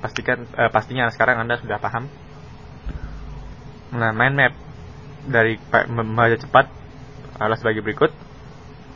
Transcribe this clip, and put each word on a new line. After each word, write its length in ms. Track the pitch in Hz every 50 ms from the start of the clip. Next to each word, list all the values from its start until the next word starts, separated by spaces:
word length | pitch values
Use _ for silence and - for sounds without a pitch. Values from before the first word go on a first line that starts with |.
| -
Pastikan, 400 | 110 - - 113 - 127 123 120 - -
eh, 160 | - 120 113
pastinya 380 | - 110 - - 123 131 123 117
sekarang 320 | - - 113 120 123 113
Anda 160 | 113 117 120 117
sudah 220 | 117 110 104 104
paham. 260 | - 104 113 117 127 143 - - - - - - - - - - - - - - - - - - - - - - - - - - - - - - - - - - - - 127
Nah, 160 | 120 113 113
mind 220 | 110 110 120 135 139
map 180 | 139 131 120 - - - - - - - - - - - - - - -
dari 320 | - 131 117 113 113 110 107
pa-, 300 | - - - 113 - -
membaca 480 | 120 117 113 110 110 117 117 113 117
cepat 320 | 113 - - - 127 135 - - - - - - - - - - - - - - -
adalah 160 | 107 107 110
sebagai 240 | - - 110 110 107
berikut. 320 | 101 107 104 - 147 - - - - - - - - - - - - - - - - - -